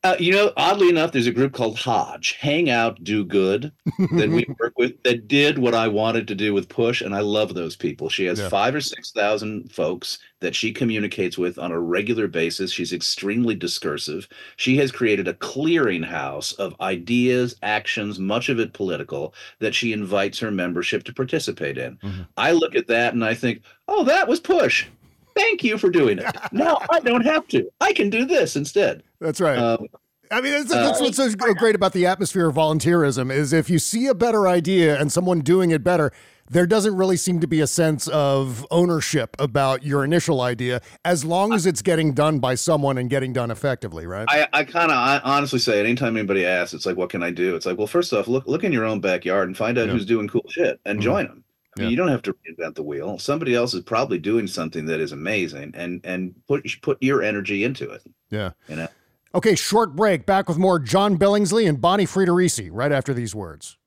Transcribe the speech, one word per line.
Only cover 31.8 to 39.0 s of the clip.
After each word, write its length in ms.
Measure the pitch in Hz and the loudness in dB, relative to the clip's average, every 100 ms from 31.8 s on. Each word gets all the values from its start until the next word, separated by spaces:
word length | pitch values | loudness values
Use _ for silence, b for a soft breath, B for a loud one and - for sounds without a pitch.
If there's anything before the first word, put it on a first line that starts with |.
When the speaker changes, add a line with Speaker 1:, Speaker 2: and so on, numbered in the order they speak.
| 190 | 2
Speaker 2:
the 140 | 180 180 | 2 2
atmosphere 420 | 185 185 190 170 | 2 -2 2 2
of 80 | 147 | 2
volunteerism 760 | 156 156 143 175 143 127 127 | 2 2 4 4 4 0 -2
is 200 | 135 147 | 0 2
if 160 | 160 147 | 2 2
you 80 | 170 | 0
see 280 | - 226 269 | 0 0 0
a 80 | |
better 340 | 202 240 220 190 | 2 2 4 4
idea 500 | 175 160 190 160 143 | 4 4 4 4 4
and 140 | 147 | 0
someone 280 | 175 185 175 | 0 2 0
doing 300 | 139 180 180 | 4 4 4
it 140 | 160 | 2
better, 260 | 147 175 147 b b b b | 2 2 2 b b b b
there 160 | 151 180 | 2 4
doesn't 300 | 220 208 190 | 4 2 2
really 200 | 190 180 | 2 2
seem 200 | 190 175 | 0 0
to 60 | 160 | 2
be 140 | 156 | 2
a 60 | 143 | 2
sense 420 | - 160 147 - | 2 2 0 -2
of 580 | 151 139 139 135 117 139 | 0 2 2 -2 -6 0
ownership 640 | 170 175 160 | 2 2 2